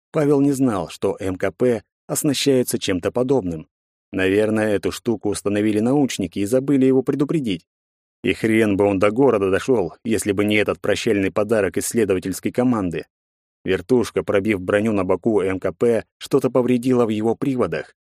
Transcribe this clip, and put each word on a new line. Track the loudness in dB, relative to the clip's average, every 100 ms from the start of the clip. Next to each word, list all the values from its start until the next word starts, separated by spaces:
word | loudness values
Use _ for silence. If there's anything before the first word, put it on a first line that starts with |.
| _
Павел | -2 2 2
не | 2
знал, | 2 0 0 -4
что | -4 -4 -4
М | -6 -4
К | -4
П | 0 0 0 -6 _ -10
оснащаются | -4 -2 0 2 2 0 -2
чем-то | -2 -2 -2
подобным. | -2 0 0 -2 -8 -12 _ _ _ _
Наверное, | -2 0 2 2 0 0 0
эту | -2
штуку | -4 -4 -4 -4
установили | -4 -2 0 0 0
научники | 2 2 0 -2 -6 -4
и | -2
забыли | 0 2 2 4
его | 4
предупредить. | 2 -2 -2 -2 -2 -6 _ _ _ _ _ _
И | -4
хрен | 0 2 2 2 4
бы | 2
он | 4
до | 2
города | 4 4 4 2
дошел, | 0 0 0 -2 -6
если | -4 -2 -2
бы | 0 2
не | 2
этот | 0 -2
прощальный | -2 -2 0 0 0
подарок | -2 0 0 0 -2
исследовательской | -4 0 0 0 -4 -6 -4
команды. | 0 0 0 -2 -6 -8 _ _ _ _ _
Вертушка, | -4 -2 2 2 2 -2
пробив | 0 0 0 -2
броню | 0 0 0
на | 0 0
боку | 0 0 0
М | 0 -2
К | -6
П, | -2 0 0 -4 -14
что-то | -2 0 2
повредила | 2 2 2 2 2 2
в |
его | 0 -2 -2
приводах. | -2 -2 -2 -4 -8 _